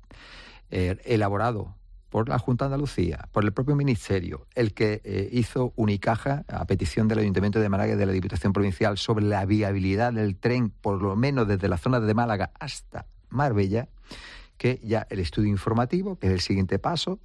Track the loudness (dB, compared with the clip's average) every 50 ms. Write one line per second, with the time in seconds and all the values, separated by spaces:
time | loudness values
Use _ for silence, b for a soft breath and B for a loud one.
0 | -12 B B B B B B B B B B B B -6 -4 -2 0 -2 -2 -4
1 | -2 0 2 2 2 2 0 0 0 0 -2 -4 -6 -10 -12 -18 -20 -20 -20 -20
2 | -18 -6 -2 -2 0 0 0 0 2 0 0 0 0 -2 -2 -2 -4 -4 -2 -2
3 | -2 -2 -2 -6 -12 -4 0 0 0 2 0 0 0 2 2 2 2 2 0 0
4 | 0 -2 -2 -2 -2 -4 -8 -10 -12 -12 _ -2 -2 -2 2 0 0 0 0 -2
5 | -4 -4 -4 -4 -4 0 0 0 0 0 0 -2 -2 -2 0 0 2 2 2 2
6 | 0 0 0 0 0 -2 -4 -4 -4 -8 -8 -6 -2 -2 -2 0 0 -2 0 2
7 | 2 2 2 2 2 2 2 2 2 2 2 2 2 2 2 0 2 0 2 2
8 | 2 2 0 0 -2 -2 -4 0 0 2 2 2 2 0 2 2 0 0 0 0
9 | -2 0 0 2 2 2 2 0 2 2 2 2 2 2 0 0 2 2 2 2
10 | 2 2 2 0 0 0 -2 0 0 0 2 2 0 0 -2 -4 -2 -2 0 0
11 | 0 0 2 2 2 2 2 2 2 2 2 2 2 0 0 0 0 0 0 2
12 | 2 2 2 2 2 0 0 -2 -2 -4 -6 -10 -12 -10 -10 -12 -16 -14 -14 -14
13 | -14 -14 -20 -20 _ -6 -2 0 0 2 2 2 2 2 2 -2 -2 -4 -12 B
14 | B B B B B B B B B B B -2 -2 -2 -2 -2 -2 -2 -2 -2
15 | -2 -4 -4 -4 -4 -2 0 0 2 2 2 0 0 0 0 0 0 0 0 -2
16 | -2 -4 -6 -2 0 2 2 2 2 0 2 2 2 0 0 -2 -2 -2 -2 -2
17 | -4 -4 -6 -6